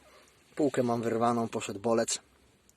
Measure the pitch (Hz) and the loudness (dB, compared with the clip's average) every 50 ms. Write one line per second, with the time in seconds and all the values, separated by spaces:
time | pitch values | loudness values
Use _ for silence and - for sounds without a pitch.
0 | - - - - - _ _ _ _ _ - - 156 135 - 139 123 120 117 120 | -20 -20 -20 -20 -20 _ _ _ _ _ -2 0 0 2 2 2 0 0 0 0
1 | 110 113 110 113 117 117 120 117 117 110 - 113 - - 104 98 110 117 117 117 | 0 -2 0 2 2 2 2 0 -2 -2 -4 -6 -6 -6 -10 -4 0 2 2 2
2 | 113 - - - - _ _ _ _ _ _ _ _ _ _ | 2 0 -2 -6 -8 _ _ _ _ _ _ _ _ _ _